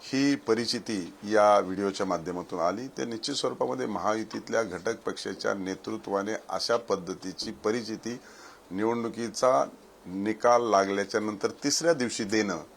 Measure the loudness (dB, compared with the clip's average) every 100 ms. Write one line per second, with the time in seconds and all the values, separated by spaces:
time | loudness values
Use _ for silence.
0 | -4 2 2 2 2 2 2 -4 -4 -6
1 | -6 -10 0 6 8 8 4 0 -2 -2
2 | -2 -2 -2 -6 -6 -2 0 0 -6 -6
3 | -6 -6 -6 -4 -4 -2 -4 -2 -4 -2
4 | 0 -2 -4 -8 -2 -2 -2 -4 -4 -4
5 | -6 -6 -8 -4 -2 -2 -4 -6 -6 -8
6 | -2 -2 -2 -6 -6 -6 0 -2 0 -4
7 | -4 -8 -10 -10 -10 -4 -2 -2 -4 -8
8 | -8 -10 -12 -20 -20 -20 -10 -2 0 0
9 | -4 -6 -8 2 4 4 2 -4 -20 -20
10 | -10 -4 -2 2 6 6 6 4 6 2
11 | 0 0 -2 -2 -4 -2 -2 0 2 2
12 | 0 -2 0 2 2 -2 -6